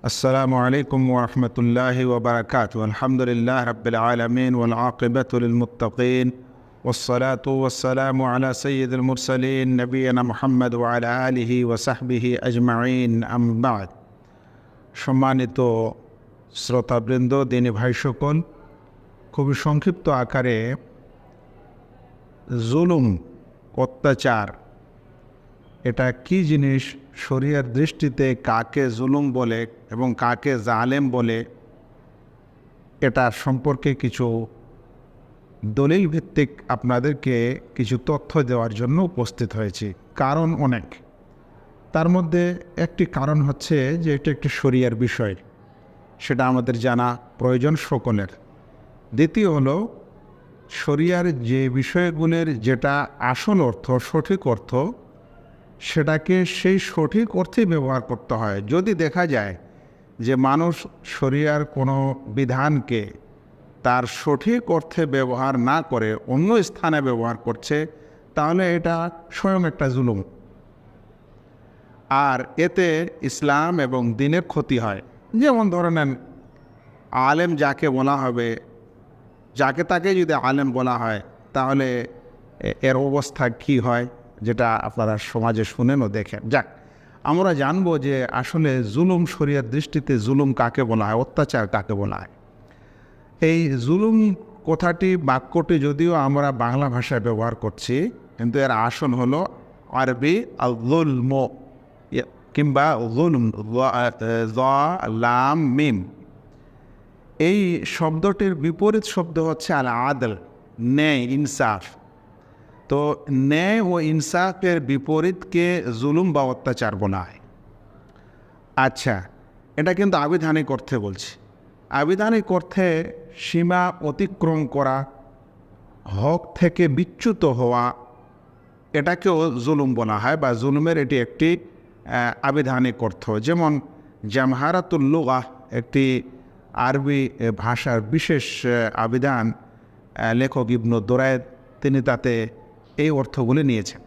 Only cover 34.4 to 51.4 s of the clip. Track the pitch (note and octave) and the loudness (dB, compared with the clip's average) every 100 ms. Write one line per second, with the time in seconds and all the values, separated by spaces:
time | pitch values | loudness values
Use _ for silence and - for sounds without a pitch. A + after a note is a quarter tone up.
34.4 | A2 - - - - - - - - - | -6 -14 -20 -20 -20 -20 -20 -20 -20 -20
35.4 | - - G#2+ G#2+ C#3 F3+ F3+ D#3+ - - | -20 -10 -4 0 2 4 2 0 -2 0
36.4 | C#3+ - - B2+ A#2+ B2 C3+ C#3+ C3+ A#2+ | 0 -2 -8 -4 0 0 0 -2 -2 0
37.4 | A#2+ C3 - - A2+ A#2+ - D3 - D#3+ | 0 -4 -10 -6 -2 -2 -2 -4 -2 -2
38.4 | B2+ B2 A2+ G#2+ B2 D#3 F#3 F3+ A#2 - | 0 0 -2 -2 0 2 0 -2 -6 -4
39.4 | A2 A2 G#2 - G#2+ F2+ - - C3+ D3+ | -6 -2 -4 -4 -8 -10 -16 -2 0 2
40.4 | E3 D#3+ C#3 A#2+ - - - - - - | 0 0 0 0 -6 -20 -20 -20 -20 -20
41.4 | - - - - - D#3+ E3 F3+ E3+ F3 | -20 -20 -20 -20 -6 0 2 2 2 0
42.4 | F3 F3 - - E3+ - F3+ - C#3 D3+ | 0 -4 -10 -4 -4 -2 -2 0 0 2
43.4 | C#3+ C3+ - D#3 C3 E3 D#3+ C#3 D3+ C#3 | 0 -2 0 0 0 0 0 0 -2 -2
44.4 | C#3+ - C3+ B2+ B2 A2+ B2 - A2 F#2 | -4 0 2 4 2 0 -2 -2 -4 -6
45.4 | - - - - - - - - - B2+ | -14 -20 -20 -20 -20 -20 -20 -16 -4 0
46.4 | B2+ B2+ A#2+ A#2 B2 A#2+ B2 A#2+ - - | 2 2 0 -2 0 2 0 -4 -12 -4
47.4 | B2 B2+ C#3+ D#3 - C3+ B2 G#2+ F#2+ - | 0 2 2 0 -2 -4 0 -2 -2 -12
48.4 | - - - - - - - A2+ D#3+ A3 | -20 -20 -20 -20 -20 -20 -8 2 2 4
49.4 | G3+ D3 C3+ D#3+ A3+ - - - - - | 2 2 2 0 -4 -10 -20 -20 -20 -20
50.4 | - - - - - C#3+ E3+ F3 F3 C#3 | -20 -20 -16 -8 -2 2 2 2 0 -2